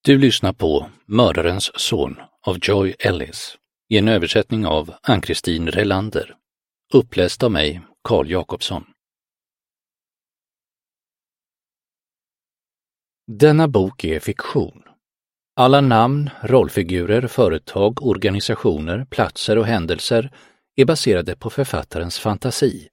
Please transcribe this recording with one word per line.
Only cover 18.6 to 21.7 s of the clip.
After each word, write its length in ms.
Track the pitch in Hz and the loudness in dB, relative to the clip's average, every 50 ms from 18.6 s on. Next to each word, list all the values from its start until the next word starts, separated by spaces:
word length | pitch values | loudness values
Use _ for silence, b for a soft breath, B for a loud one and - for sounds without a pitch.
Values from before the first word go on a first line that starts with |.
| - 110 80 73 78 82 87 113 131 _ | 0 0 0 0 -4 -6 -6 -6 -8 _
platser 480 | - - 110 87 _ - - - 107 113 | -4 -4 -4 -4 _ -8 -2 0 0 2
och 80 | 107 | 2
händelser 680 | 104 117 98 82 82 85 78 - - 117 117 113 135 b b b b b b b b _ | 0 -2 -2 -2 -4 -6 -6 -4 0 0 0 -2 -2 b b b b b b b b _
är 80 | - 131 | 2 2
baserade 520 | 131 165 147 - 127 98 87 80 87 87 | 2 2 0 0 0 0 0 0 -4 -8
på 140 | _ - 113 | _ -10 -8
författarens 680 | - - 139 - | -4 -4 -4 -4